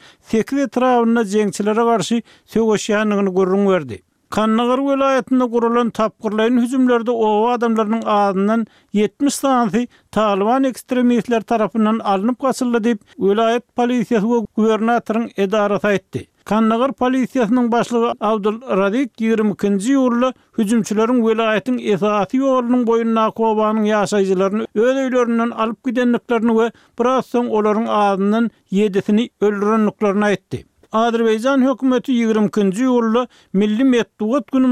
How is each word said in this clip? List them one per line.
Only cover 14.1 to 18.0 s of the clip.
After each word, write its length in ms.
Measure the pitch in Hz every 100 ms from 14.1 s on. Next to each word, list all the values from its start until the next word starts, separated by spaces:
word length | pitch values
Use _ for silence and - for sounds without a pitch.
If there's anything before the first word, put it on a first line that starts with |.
| 233 214
we 140 | 240 208 -
gubernatoriň 720 | 214 220 226 233 - 220 233 -
edarasy 500 | 196 214 202 202 208
aýtdy. 400 | 196 - 120 - _
Kannagар 460 | - 214 220 226 269
polisiýasynyň 800 | - 254 262 240 262 208 254 240
başlygy 460 | 233 202 240